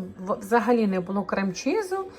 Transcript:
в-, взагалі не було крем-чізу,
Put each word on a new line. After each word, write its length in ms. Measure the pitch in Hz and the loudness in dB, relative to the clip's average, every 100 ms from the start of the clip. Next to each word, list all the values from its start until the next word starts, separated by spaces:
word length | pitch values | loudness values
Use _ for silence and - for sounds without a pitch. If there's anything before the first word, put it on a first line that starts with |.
| 185 - | -2 -8
в-, 200 | 185 208 | -6 -4
взагалі 480 | 202 233 220 240 208 | 2 2 4 4 4
не 120 | 185 | 2
було 240 | 180 196 | 0 -2
крем-чізу, 800 | 190 196 196 180 269 403 370 381 381 | -2 0 0 -2 0 0 0 -4 -6